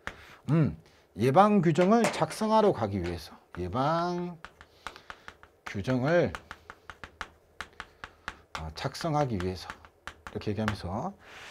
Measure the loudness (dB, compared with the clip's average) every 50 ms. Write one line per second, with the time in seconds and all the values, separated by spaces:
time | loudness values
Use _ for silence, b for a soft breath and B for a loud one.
0 | B B B B B B B B B 0 2 2 2 2 0 -4 -14 b b b
1 | b b -6 0 2 4 6 8 8 8 8 6 4 4 4 4 6 6 6 4
2 | 4 2 0 0 -2 -2 -2 -2 0 2 4 6 6 4 4 2 0 -2 -2 -2
3 | -4 -4 -6 -8 -10 -14 -20 -20 _ _ -10 -10 -8 -6 -4 -2 -2 0 0 -2
4 | -2 -2 -4 -4 -6 -8 -10 -12 -18 -20 _ -20 -20 B B B B B B B
5 | B B B B B B B B B -20 _ _ -16 -10 -8 -8 -4 -2 -2 0
6 | 0 2 2 2 2 2 -2 -6 -12 -16 -20 -20 _ -20 -20 _ _ -20 -20 _
7 | -18 -20 _ -14 -16 -16 -16 _ _ _ _ -18 -18 -16 _ -20 -20 B B B
8 | B B B B B B B B B B -12 -10 -10 -10 -8 -6 -6 -6 -6 -4
9 | -4 -2 0 0 0 0 0 -2 -2 -2 -4 -6 -10 -14 -16 -18 -18 -20 _ _
10 | -18 -18 -18 _ -18 -12 -12 -8 -6 -4 -4 -2 -2 -2 -2 -4 -6 -8 -6 -6
11 | -6 -8 -10 B B B B B B B